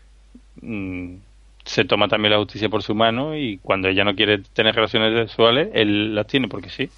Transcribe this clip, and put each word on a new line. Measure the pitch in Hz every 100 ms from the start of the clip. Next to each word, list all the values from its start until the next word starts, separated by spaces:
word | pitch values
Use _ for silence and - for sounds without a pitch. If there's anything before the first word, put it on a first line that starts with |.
| - - _ - _ -
mm, | 104 107 95 90 90 92 - - _ _ -
se | - 95
toma | 104 104
también | 107 104
la | 104
justicia | 101 101 104
por | 107
su | 101 107
mano | 113 117 151 151
y | 127 95
cuando | - 98 92
ella | 95
no | 101 98
quiere | 104 104
tener | - - 110 113
relaciones | 107 117 110 117 110
sexuales, | - 117 123 175
él | 113 104 104 107 107
las | 107
tiene | 139 120
porque | 98 92
sí. | - 135